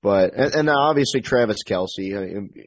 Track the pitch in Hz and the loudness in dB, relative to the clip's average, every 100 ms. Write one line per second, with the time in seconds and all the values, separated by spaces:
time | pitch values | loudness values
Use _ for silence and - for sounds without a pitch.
0 | 101 98 185 - 139 156 151 143 147 147 | 0 4 2 2 0 0 2 2 2 2
1 | 131 135 - 127 117 107 - 92 92 - | 0 -2 0 2 2 -2 -4 -4 -4 -6
2 | 95 98 92 98 98 - | -8 -6 -8 -10 -12 -16